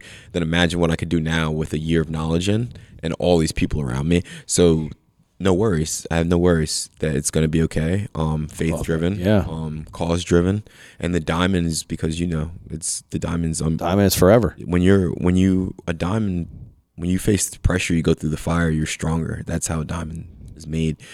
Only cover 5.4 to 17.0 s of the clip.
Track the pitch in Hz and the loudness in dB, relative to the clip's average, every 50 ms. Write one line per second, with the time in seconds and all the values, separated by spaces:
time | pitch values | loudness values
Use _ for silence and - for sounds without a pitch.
5.4 | 90 98 92 87 110 113 87 78 80 - - - - - 80 85 85 85 87 87 | 0 2 2 2 2 0 0 0 -2 -2 -4 -8 -6 -2 0 0 2 2 2 4
6.4 | 87 90 85 80 78 78 - - - - _ - - 78 76 73 71 - - 80 | 4 4 4 4 2 -2 -2 -6 -6 -8 _ -6 -4 -2 -2 -2 -2 0 0 2
7.4 | 80 80 76 80 80 78 - 80 78 82 92 104 98 - - - 78 80 78 78 | 2 2 2 2 0 2 0 -2 -2 0 -2 -2 -4 -6 -4 -4 -2 -2 -2 -2
8.4 | 78 76 - - 85 82 82 76 73 80 82 78 82 90 101 101 87 101 107 98 | -4 -6 -6 -4 -4 -2 -2 -2 -4 -4 -2 -2 0 -2 -2 0 0 2 2 2
9.4 | - 82 80 80 80 78 78 78 78 - - - 87 82 85 87 87 - 90 85 | 2 0 -6 -8 -8 -8 -8 -10 -12 -12 -8 -6 -2 -2 -2 -2 0 2 2 4
10.4 | 87 92 98 107 - - - - - - - - - 87 87 85 76 - 82 85 | 4 4 0 -2 -4 -8 -20 -20 -20 -20 -14 -8 -4 -2 -2 -2 0 0 0 0
11.4 | 90 92 95 87 85 82 80 78 - - - - - 80 80 82 87 87 85 78 | 2 2 2 2 0 0 -2 -4 -6 -8 -8 -4 -4 -4 -2 -2 -2 -2 -2 -4
12.4 | 76 82 87 - - - - 78 - - - - - _ - 80 80 82 85 85 | -4 -6 -8 -14 -14 -12 -12 -10 -8 -8 -8 -8 -10 _ -8 -6 -6 -4 -4 -2
13.4 | 85 82 80 76 73 82 80 - - 85 92 101 101 95 - - 90 90 110 123 | -2 -2 -2 -2 -2 -2 -2 -2 -2 0 2 4 4 4 4 6 6 8 8 6
14.4 | 107 85 - - - - 87 90 90 92 98 98 90 82 - - - 90 90 92 | 6 2 -4 -6 -8 -2 0 4 6 6 6 6 4 0 -2 0 0 2 4 4
15.4 | 95 95 92 92 92 92 - - - - 85 80 85 87 104 113 110 98 90 87 | 4 4 4 2 0 -2 -6 -10 -8 -8 -6 -4 -2 -2 -2 -2 -2 -2 -2 -4
16.4 | 82 - - - - - _ _ _ _ _ - | -6 -6 -10 -18 -18 -20 _ _ _ _ _ -6